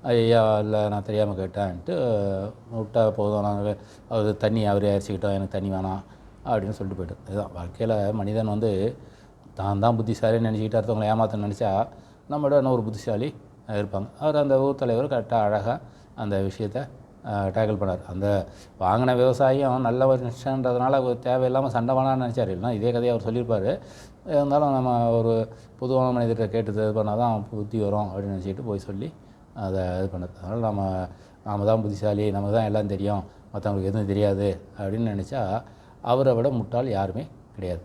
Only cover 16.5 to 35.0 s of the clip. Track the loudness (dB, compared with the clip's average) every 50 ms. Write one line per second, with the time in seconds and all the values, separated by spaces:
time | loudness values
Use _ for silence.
16.5 | -4 -4 -6 -6 -4 -6 -8 -8 -14 -20 -20 -20 -20 -16 -10 -6 -4 -2 -2 0
17.5 | 0 0 0 2 0 0 0 -2 -2 -4 -6 -10 -6 -2 0 2 2 0 0 -4
18.5 | -12 -20 -20 -20 -8 -2 2 2 4 4 4 2 4 4 4 4 4 4 4 4
19.5 | 4 4 2 0 0 0 0 0 2 4 4 4 4 2 0 -6 -8 -6 -4 -4
20.5 | -2 0 0 0 0 2 2 2 2 2 2 0 -2 -2 0 0 2 2 2 2
21.5 | 2 2 0 2 0 0 0 2 2 2 2 2 0 0 -2 -2 -2 -2 -2 -2
22.5 | -2 -2 -2 -2 -2 0 0 0 0 2 2 2 0 0 0 -2 -2 -2 0 0
23.5 | 0 0 2 0 -2 -2 -6 -16 -20 -20 -20 -20 -20 -18 -8 0 2 2 2 4
24.5 | 2 2 4 4 2 2 2 2 2 2 2 4 4 4 4 4 2 2 0 -2
25.5 | -8 -20 -20 -20 -12 -8 -4 0 2 2 2 2 2 0 0 0 0 0 0 0
26.5 | 0 -2 -2 -2 -2 0 0 0 0 0 0 0 0 0 2 2 0 -2 -4 -6
27.5 | -6 -8 -6 -4 -2 -2 0 0 0 0 -2 -4 -6 -6 -6 -4 -6 -4 -4 -6
28.5 | -6 -6 -6 -6 -6 -6 -6 -8 -8 -8 -8 -8 -10 -14 -20 -20 -20 -20 -20 -16
29.5 | -10 -6 -4 -2 -2 -2 -2 -2 -2 -2 -2 -4 -4 -6 -8 -10 -10 -12 -10 -6
30.5 | -4 -2 -2 0 0 0 -2 -2 -2 -4 -6 -8 -10 -18 -20 -20 -20 -14 -8 -6
31.5 | -4 0 2 4 4 2 2 -2 -4 -2 -2 0 0 2 0 0 0 0 -2 0
32.5 | 2 2 2 2 0 0 0 0 -2 -2 0 0 -2 -2 -4 -8 -16 -20 -20 -10
33.5 | -10 -4 -4 -2 -2 0 0 0 0 0 0 0 2 2 4 2 2 2 0 0
34.5 | -2 -2 -8 -16 -10 -6 -6 -4 -2 -2